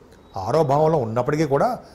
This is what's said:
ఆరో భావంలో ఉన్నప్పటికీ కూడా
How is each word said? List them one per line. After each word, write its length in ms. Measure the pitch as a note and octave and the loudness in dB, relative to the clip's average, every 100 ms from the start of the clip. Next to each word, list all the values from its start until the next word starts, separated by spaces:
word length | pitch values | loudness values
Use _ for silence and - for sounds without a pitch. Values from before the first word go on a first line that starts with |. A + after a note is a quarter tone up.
| - - - G2 | -20 -20 -16 -8
ఆరో 260 | F#2+ D3+ | -2 0
భావంలో 340 | D3 D3 D#3+ D#3+ | 2 2 2 0
ఉన్నప్పటికీ 480 | A2 A#2 B2 D3+ D3+ | -2 -2 -2 0 0
కూడా 340 | C#3 A3+ A#3 - | 2 0 -4 -12